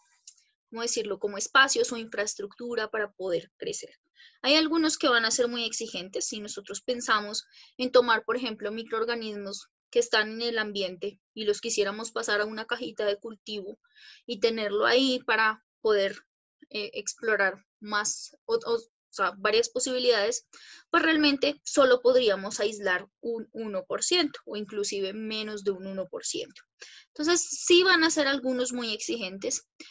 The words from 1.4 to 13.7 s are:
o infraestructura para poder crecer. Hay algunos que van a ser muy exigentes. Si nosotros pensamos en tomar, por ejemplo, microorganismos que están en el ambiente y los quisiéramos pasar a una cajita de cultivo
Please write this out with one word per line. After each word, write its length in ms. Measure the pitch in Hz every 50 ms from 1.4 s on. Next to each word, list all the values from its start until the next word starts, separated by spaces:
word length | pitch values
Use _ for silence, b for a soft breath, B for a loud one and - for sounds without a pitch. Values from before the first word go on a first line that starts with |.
| - - - 269 269 277 - 226 240 -
o 60 | 247 233
infraestructura 920 | 226 226 - 208 208 214 - - 202 202 196 - 240 240 233 226 214 214
para 220 | - 220 208 202
poder 400 | _ - 185 190 175 165 - - _ -
crecer. 340 | - - - - - - - _ _ _ b b b b b b
Hay 140 | - 262 294
algunos 420 | 311 320 311 320 339 311 320 - -
que 100 | - 277
van 180 | 240 233 226
a 60 | 220
ser 160 | - - 240 240
muy 160 | 240 240 233
exigentes. 600 | 220 220 - 226 220 - 185 175 190 - 208 -
Si 140 | - 233 214
nosotros 420 | 208 202 - 196 196 - 190 196
pensamos 640 | - - 247 240 240 - 226 208 208 208 214 214 - B B B B B B B
en 140 | 254 254
tomar, 340 | 254 240 240 214 226 220 -
por 100 | - 220
ejemplo, 360 | 254 254 233 220 220 208 202
microorganismos 1000 | 214 226 226 226 226 220 226 226 240 233 220 214 208 202 202 196 202 - - _ _ _ _ _
que 100 | - 240
están 320 | 233 - - 220 214 214 220
en 80 | 226
el 160 | 233 240 233 220
ambiente 640 | 214 214 202 202 196 180 185 180 202 202 - _ _ _ -
y 120 | 214 220
los 160 | 208 208 -
quisiéramos 500 | - 233 214 214 202 196 202 214 226 -
pasar 300 | - 220 220 226 208 208
a 40 | 208
una 200 | 214 220 220 226
cajita 400 | - 240 233 254 - - - 214
de 140 | 208 202 202
cultivo 600 | - 226 220 - _ 220 214 208 180 196